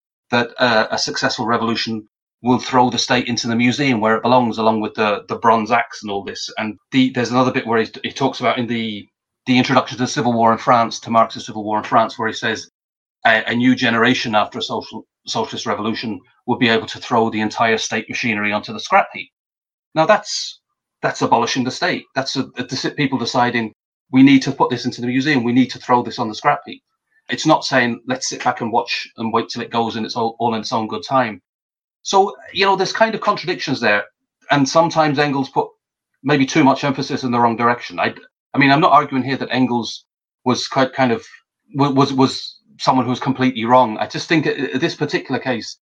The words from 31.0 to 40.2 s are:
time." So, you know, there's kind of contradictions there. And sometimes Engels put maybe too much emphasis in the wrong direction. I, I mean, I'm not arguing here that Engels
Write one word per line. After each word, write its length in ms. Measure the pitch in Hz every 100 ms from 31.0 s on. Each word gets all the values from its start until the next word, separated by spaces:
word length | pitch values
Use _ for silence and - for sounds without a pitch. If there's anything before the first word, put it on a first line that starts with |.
time." 380 | - 131 117 95 _ _ _ _ _ _ -
So, 300 | 196 202 - -
you 120 | -
know, 120 | 196 190
there's 160 | 185
kind 240 | - 226 214
of 40 |
contradictions 600 | - - 156 170 - 120
there. 240 | 117 104 - _ _ _ -
And 160 | 143 135
sometimes 500 | 165 165 160 156 139
Engels 320 | 147 139 131
put 180 | 147 - _ _ _ _ _
maybe 240 | 135 147 131
too 160 | 160
much 220 | 135 131
emphasis 400 | 147 135 143 135
in 80 | 127
the 80 | 120
wrong 160 | 120 113
direction. 420 | 120 120 - -
I, 160 | 110 - - _ _
I 40 | -
mean, 120 | 139
I'm 100 | 139
not 120 | 175
arguing 320 | 139 147 135
here 120 | 123 123
that 140 | 117
Engels 540 | 127 123 120 107 - _ _